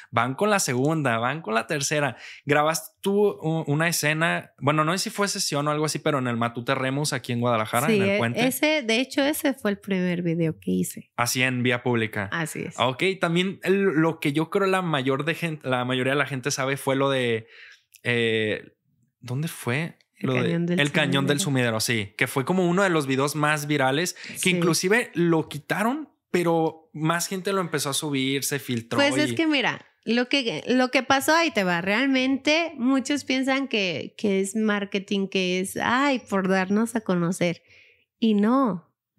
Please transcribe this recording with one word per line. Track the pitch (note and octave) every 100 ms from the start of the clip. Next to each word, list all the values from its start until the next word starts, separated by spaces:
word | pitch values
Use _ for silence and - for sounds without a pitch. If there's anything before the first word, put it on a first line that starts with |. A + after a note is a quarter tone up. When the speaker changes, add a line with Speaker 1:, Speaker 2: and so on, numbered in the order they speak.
| -
Speaker 1:
Van | A2+ A#2+ C3+
con | G#3
la | G3+
segunda, | E3+ B2 C#3 D#3+ C3+ A2+
van | A#2+ D3+
con | F#3
la | A3 -
tercera. | D3+ C#3 D3+ C#3+ A#2 - - -
Grabas | D3 D3+ D#3+ - _
tú | G3 G3+ G#3 -
u-, | D#3 D#3+ D3
una | D3 E3+
escena, | D#3+ D3 D#3 E3+ F3 - -
bueno, | C3+ D#3
no | D#3
sé | F#3+ -
si |
fue | - G3+
sesión | G3 - D3 D3
o |
algo | D3+ D#3
así, | D3+
pero | D#3 C#3+
en | B2+
el | A#2
Matute | A#2 B2 A#2+ C3
Remus | C3 C#3 D3
aquí | C3 -
en | A#2+
Guadalajara, | A#2+ A2+ A2 A#2 C#3+
Speaker 2:
Sí, | G#3+
Speaker 1:
en |
el | F#3+
Speaker 2:
e-, | G3+
Speaker 1:
puente. | A#2 B2 B3+
Speaker 2:
ese, | B3+ D4+ D#4
de | A3+ A3+
hecho, | C4 -
ese | C#4 - D4
fue | C4+ G#3
el | G3
primer | - F#3+ F3+ F3
video | F3 E3 D#3+ D#3+
que | -
hice. | F#3 F3 - - -
Speaker 1:
Así | A#2+ C3
en | C3 B2
vía | B2 A#2+
pública. | B2+ A#2 A2 G#2+ G2+
Speaker 2:
Así | E3+ D#3 -
es. | - -
Speaker 1:
Ok, | B2 B2+ - -
también | E3+ E3+ F#3 -
el, | E3+ G3
lo | G3 D3+ E3 D#3+
que | D#3
yo | D3 D#3+
creo | G3+ F#3+
la | F#3+
mayor | F3+ D3 C3 C3+
de | D3 D#3
gen-, | E3+ D3+
la | - B2+ B2
mayoría | B2+ B2+
de | C#3+
la | C3
gente | C3+ C#3
sabe | C#3 C3+ C#3
fue | - C3+
lo | C#3
de, | C3+ B2 A2 A2+ - - - _ -
eh, | - A#2+ A#2 A2 G#2+ G2 - _ _ _ _ _
¿dónde | A#2+ B2+ E3
fue? | - - C3 E3 - _ -
Speaker 2:
El | C3
Speaker 1:
Lo |
de | C3
Speaker 2:
cañón | - E3+ E3+
del | F3
Speaker 1:
el | C#3+
cañón | D#3+ C#3+ C#3 C3+
del | C#3+
Speaker 2:
sumidero. | D3 C3+ B2 A2
Speaker 1:
sumidero, | - A#2 G2
sí, | -
que | C3
fue | C#3
como | C3 F#3 F3
uno | F3
de | G3
los | D#3+ C3+
videos | C3+ D3 D3+
más | D3 D3+ D3
virales, | D3 C3 C#3 F3 - -
que | -
Speaker 2:
Sí. | F#3
Speaker 1:
inclusive | F3+ E3+ D#3 F#3 A3 -
lo | D#3 E3+ D#3+ D3+
quitaron, | C#3+ - D#3 A3 D4 D4 _ _
pero | F3+ E3+ E3 D#3+ - _
más | D#3 D#3+ E3+ -
gente | F#3+ F#3
lo | G3
empezó | E3+ D3+ C#3+
a |
subir, | C3 D#3 C#3 C3 C#3
se | C3 C#3+
filtró | - A#2+ A#2 A#2
Speaker 2:
Pues | C#4+ C#4
es | D4+
Speaker 1:
y | A#2
Speaker 2:
que | D#4+
mira, | C#4+ F#3+ - - _ -
lo | A3+ B3
que, | C#4 A3+ D#3 -
lo | B3+ B3+
que | C4+
pasó, | B3+ C#4 C4+ D#4+
ahí | E4
te | G#3+
va. | F#3 E3+
Realmente | F#3 G#3+ C#4 C4 C4 C4+ D4 D#4 E4 D#4
muchos | B3 C4+ - C#4+ -
piensan | C4 C4 C4+ C4+
que, | A3 F#3+ D3+ - -
que | G#3 F#3+
es | G3 A3
marketing, | G#3+ G#3 G3 G3+ F#3+ G3 F#3+
que | G3 F3+ F3+
es, | F#3+ -
ay, | - B3 C#4+ B3+ -
por | G3 F#3
darnos | F#3+ F#3 G3+ A3+ A#3
a |
conocer. | - F3+ E3+ F#3 F3 E3 _ - - _ _ -
Y | A3+
no. | G#3 G#3 C4 B3+ E3+ - _ _